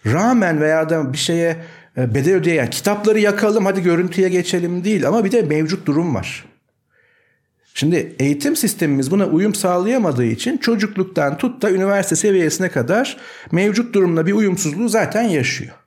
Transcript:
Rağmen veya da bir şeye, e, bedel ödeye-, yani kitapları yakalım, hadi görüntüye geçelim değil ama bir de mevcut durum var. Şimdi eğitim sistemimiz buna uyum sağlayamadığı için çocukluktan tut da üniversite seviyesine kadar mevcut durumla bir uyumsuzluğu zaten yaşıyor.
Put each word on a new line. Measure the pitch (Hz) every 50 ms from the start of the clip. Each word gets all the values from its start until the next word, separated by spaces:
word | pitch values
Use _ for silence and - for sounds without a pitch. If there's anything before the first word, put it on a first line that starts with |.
| -
Rağmen | 107 120 165 208 240 254 233 196 175 160 151
veya | 151 151 156 160 160 156
da | 170 160 147 131
bir | 131 151
şeye, | - - 170 170 170 165 160 165 - - - - - _ _
e, | 127 127 120 110
bedel | 139 135 175 190
ödeye-, | 185 160 175 170
yani | 151 123 113
kitapları | - - - 202 208 202 208 214 220 220
yakalım, | 208 208 202 208 220 208 214 220 190
hadi | 196 190 196
görüntüye | 175 180 170 165 180 180 180 190 190 185
geçelim | 175 180 170 - - 175 175 170 175 180 175
değil | 208 214 185 123 135
ama | 190 240 214
bir | 196
de | 247 233
mevcut | 196 147 151 156 156 151 185 190 -
durum | 151 143 156 170 175 131
var. | 95 85 - - - - - _ _ _ _ _ _ _ _ _ _ _ _ _ _ _ _ _ _ _ _ _ _ _ _ _
Şimdi | - 139 156 175 156 - - - -
eğitim | 135 143 147 143 - 285 330
sistemimiz | - - 196 - - 170 151 143 135 131 135
buna | 180 202 196
uyum | - 156 160 196 214 -
sağlayamadığı | - - 185 180 180 180 214 254 262 214 170 135 120 123
için | 113 110 - - 240 330 -
çocukluktan | - 233 233 202 214 208 - 190 185 190 - 170 147 139 147 -
tut | - 247 - -
da | 196 208
üniversite | 185 185 190 196 202 202 185 - 160
seviyesine | 143 - 208 196 185 170 151 - - 185 175
kadar | - 139 117 120 185 226 269 - - - - - - - - -
mevcut | - 170 196 208 202 220 240 240 -
durumla | 202 185 175 165 160 160
bir | 180
uyumsuzluğu | 202 214 214 196 180 - - 156 143 175 240 226
zaten | 196 226 180 - - 214
yaşıyor. | 240 220 175 143 123 127 - - - - - - _